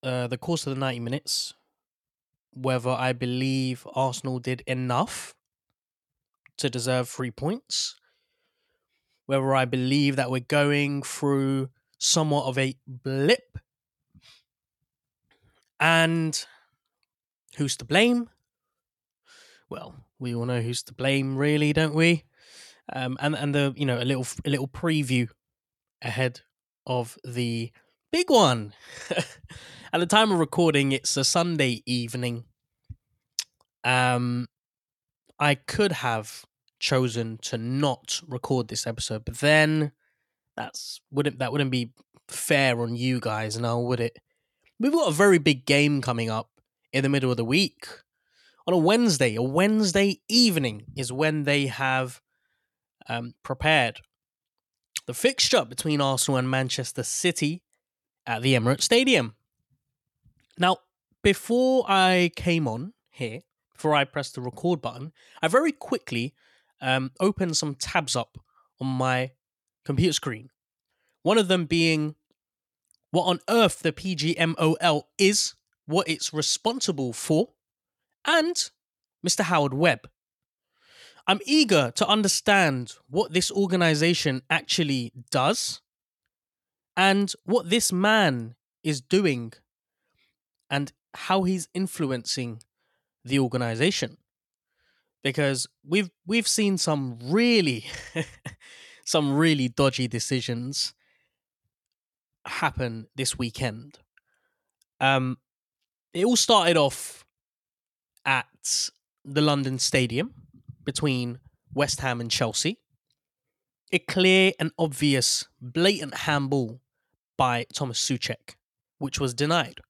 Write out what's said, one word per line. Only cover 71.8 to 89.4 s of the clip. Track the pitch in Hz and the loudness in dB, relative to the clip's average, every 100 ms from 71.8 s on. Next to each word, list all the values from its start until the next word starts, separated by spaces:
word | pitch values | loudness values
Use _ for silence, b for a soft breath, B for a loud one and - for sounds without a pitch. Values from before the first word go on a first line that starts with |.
| 165 160 151 151 _ _ _ _ _ _ _ _ _ | 2 2 -2 -8 _ _ _ _ _ _ _ _ _
what | 170 | 0
on | 175 175 - | 2 0 2
earth | 233 208 - | 4 4 2
the | 165 | -4
P | - 190 | -4 -6
G | 170 151 165 | -2 -2 0
M | 165 160 | -2 2
O | 160 160 | 0 2
L | 175 147 - - | 2 0 -2 2
is, | 196 208 - - _ _ | 2 4 -2 -8 _ _
what | - 156 262 | -2 -2 0
it's | 156 - | -4 -4
responsible | 156 147 - 220 254 - 147 127 | -4 -2 -2 -2 -2 -4 -2 -4
for, | 110 - 156 233 _ _ _ _ _ _ _ | -6 0 2 2 _ _ _ _ _ _ _
and | - 330 320 349 - _ _ _ _ _ | 0 2 2 -2 -6 _ _ _ _ _
Mister | 175 - | -4 0
Howard | 175 175 143 | 2 2 2
Webb. | 135 170 117 - _ _ _ _ _ _ b b b b b - | 4 2 2 -6 _ _ _ _ _ _ b b b b b -2
I'm | 202 - | -2 2
eager | 302 254 175 123 | 2 6 4 4
to | - 202 | 0 2
understand | 214 196 - - 196 170 131 120 - _ | 2 2 0 4 4 4 0 -8 -16 _
what | 151 220 | -4 0
this | 165 - | 0 0
organization | 202 196 180 170 151 165 170 151 131 _ | 0 0 2 2 4 2 2 0 -4 _
actually | 165 - - 156 135 120 123 - | -4 -2 -2 0 -2 -4 -12 -4
does | 139 135 226 - - _ _ _ _ _ _ _ _ _ _ _ - | 0 0 0 -4 -10 _ _ _ _ _ _ _ _ _ _ _ 2
and | 190 196 202 - | 4 4 0 -4
what | - 226 170 | 0 0 2
this | 226 - | 0 2
man | 180 202 220 185 127 113 - _ _ | 2 2 4 4 0 -8 -16 _ _
is | 156 143 | -4 -4
doing | - 185 190 127 | 0 2 2 -2